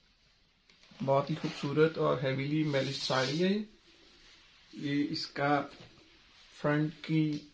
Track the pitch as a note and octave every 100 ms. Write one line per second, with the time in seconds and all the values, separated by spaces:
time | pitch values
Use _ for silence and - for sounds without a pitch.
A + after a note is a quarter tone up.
0 | _ _ _ _ _ _ _ - - -
1 | C3+ C#3 - D#3 D#3 - D3 C#3+ D#3+ D#3+
2 | D3+ C#3+ C3+ C3+ C#3 D#3 D3+ C#3 C3 C3+
3 | - C3 C3 D3+ F#3 G#3 G#3+ - _ -
4 | - - - - - - - - D3 C#3+
5 | D3+ D#3+ - - C#3 D3 - - - -
6 | - - - - - - D3+ D3 D3+ -
7 | - D#3+ D#3 D3 -